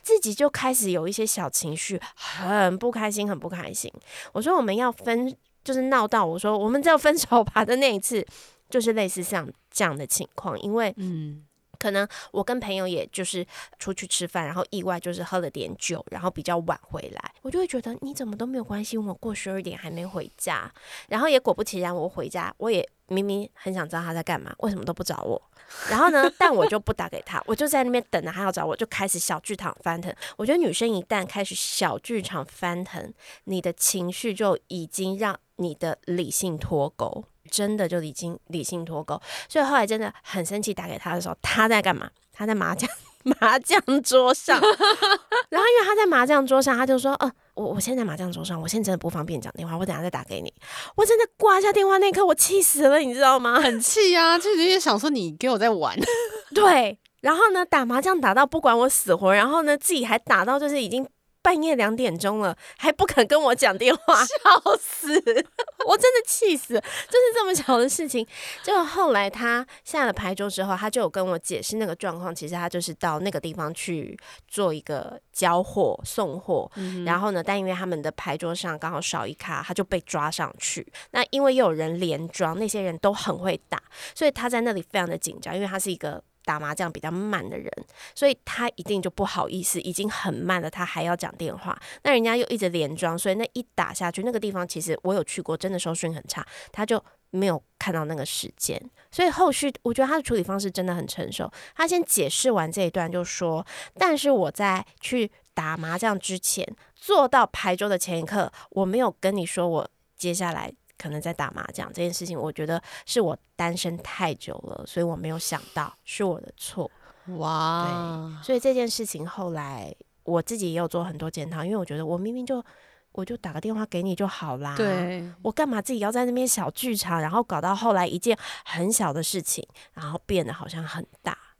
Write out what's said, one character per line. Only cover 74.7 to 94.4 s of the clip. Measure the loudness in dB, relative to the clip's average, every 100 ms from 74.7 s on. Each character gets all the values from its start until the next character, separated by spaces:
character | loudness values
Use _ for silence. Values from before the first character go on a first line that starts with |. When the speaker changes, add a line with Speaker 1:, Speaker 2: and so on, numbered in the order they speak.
Speaker 1:
一 | -2
个 | -6 -8 -8 -14 _
交 | 0 2 2
货、 | 0 0 0 0
送 | -6 -4 -4 -6
货， | -2 -2 -2
Speaker 2:
嗯 | -8 -8 -6
哼。 | -2
Speaker 1:
然 | 0
后 | 0
呢， | -2
但 | -2 -2
因 |
为 | -2
他 | -4 -4
们 | -4
的 | -6
牌 | -6 -8 -6
桌 | -4
上 | -6 -6 -6
刚 | -6
好 | -6
少 | -4 -6 -6
一 |
咖， | -10 -8 -8 -6
他 |
就 | -4
被 | -2 -2
抓 | -4 -4 -2
上 | -4 -6 -6
去。 | -6 -6 -10 -18 -6
那 | -4 -2
因 | 2
为 | 4
又 | 4
有 | 2
人 | 2 -2 -2
连 | -2 -4 -6
庄， | -4 -4 -2
那 | -4
些 | -2
人 | -4 0
都 | 0
很 | 0 -4 -2
会 | -2 -4 _
打， | -10 _ -18 -16
所 | 0 0
以 |
他 | 2 -2
在 | 0
那 | 0
里 | -2
非 | -4 -2
常 | -2
的 | -4
紧 | -6 -10
张， | -8
因 | -6
为 | -4
他 | -4
是 | -4
一 | -4
个 | -6 -10 _ _ -4
打 | -4
麻 | -4
将 | -4 -4
比 | -4
较 | -6
慢 | -4 -4 -4 -6
的 | -10
人， | -10 -12 -16 -20 -20
所 | 2 2
以 | 2
他 | -6 -4 -4
一 | -6
定 | -4 -2
就 | -2
不 | -2
好 | -2 -2 -4
意 | -4
思， | -4 -4
已 | -4
经 | -4 -4
很 | -4 -4
慢 | -4 -2 -2
了， | -2
他 | -6
还 | -6 -4
要 | -2
讲 | -2 -4 -8
电 | -8 -8
话， | -10 -10 -12 -4
那 | 2
人 | 4
家 | 4 2
又 | 0
一 | 0
直 | 0
连 | 0 -2 -2
庄， | -2 -2
所 | -2
以 | -2
那 | -2
一 | -6 -8 -4
打 | -4
下 | -2 -4
去， | -4
那 | -4
个 | -2